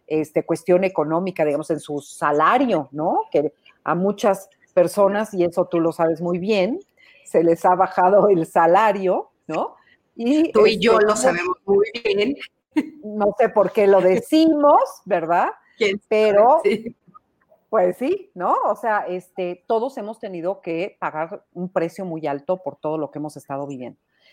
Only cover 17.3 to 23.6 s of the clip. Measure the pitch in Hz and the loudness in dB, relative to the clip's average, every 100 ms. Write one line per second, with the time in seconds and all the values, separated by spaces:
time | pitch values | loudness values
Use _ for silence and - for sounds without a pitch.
17.3 | _ _ _ - 220 180 175 269 392 - | _ _ _ -4 -2 -2 -2 -4 -6 -8
18.3 | 180 190 453 - - 233 208 151 180 - | -8 -2 -2 -2 -4 -2 -4 -4 -10 -10
19.3 | - 175 180 - 226 262 262 208 226 214 | -8 -8 -8 -4 -4 -4 -8 -14 -12 -12
20.3 | 175 175 196 175 165 196 - 156 151 165 | -8 -8 -8 -8 -8 -8 -8 -8 -8 -10
21.3 | 156 _ 175 180 180 165 185 185 160 151 | -12 _ -12 -6 -4 -6 -8 -10 -8 -8
22.3 | 139 143 185 143 139 151 156 143 143 151 | -8 -6 -6 -8 -10 -8 -6 -8 -10 -12
23.3 | 143 - 139 | -14 -12 -10